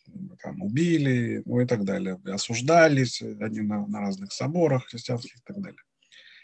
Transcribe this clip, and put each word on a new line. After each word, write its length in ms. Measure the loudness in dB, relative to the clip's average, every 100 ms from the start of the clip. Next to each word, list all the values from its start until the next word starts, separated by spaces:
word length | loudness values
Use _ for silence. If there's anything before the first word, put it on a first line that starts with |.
| -18 -16 -16 -12
там, 200 | -12 -8
убили, 800 | -4 0 2 2 2 2 0 -4
ну, 160 | -2 0
и 60 | 2
так 180 | 0
далее. 360 | 0 -2 -4 -6 -8
Осуждались 960 | -6 -4 -2 4 8 8 6 2 -2
они 400 | -10 -8 -6 -2
на, 220 | -2 -2 -4
на 140 | -4
разных 320 | -4 -6 -8
соборах 540 | -6 -2 2 4 2 -2
христианских 500 | -10 -6 -6 -8 -18
и 60 |
так 160 | -14 -12
далее. 200 | -12 -14 _ _ _ -20 -20 -20